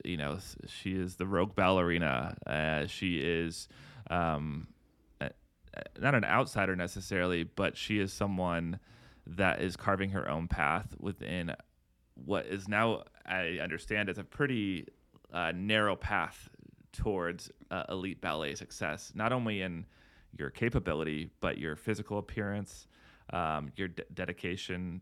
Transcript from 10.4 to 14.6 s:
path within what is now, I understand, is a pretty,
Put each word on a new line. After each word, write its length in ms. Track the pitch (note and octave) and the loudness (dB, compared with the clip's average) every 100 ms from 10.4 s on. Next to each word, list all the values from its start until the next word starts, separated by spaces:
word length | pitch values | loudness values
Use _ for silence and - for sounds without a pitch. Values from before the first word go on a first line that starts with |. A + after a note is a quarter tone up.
| E2 | 0
path 480 | - D2 E2 - - | 2 4 2 -2 -6
within 540 | G2+ - G#1+ F2+ E2+ - - _ _ _ _ - | -6 -6 -4 -4 -4 -6 -12 _ _ _ _ -14
what 220 | C2 G2 - | -2 0 0
is 240 | G2 F#2+ | -4 0
now, 340 | G#2 A2+ G#2 - - - | 4 4 2 -4 -16 -4
I 340 | F#2 E2+ F2 | 0 0 0
understand, 460 | F2 E2 - G#2 G2+ | -2 -4 0 0 0
is 100 | F2+ | -2
a 60 | |
pretty, 640 | F#2+ - C#3+ A#2+ | -6 0 0 2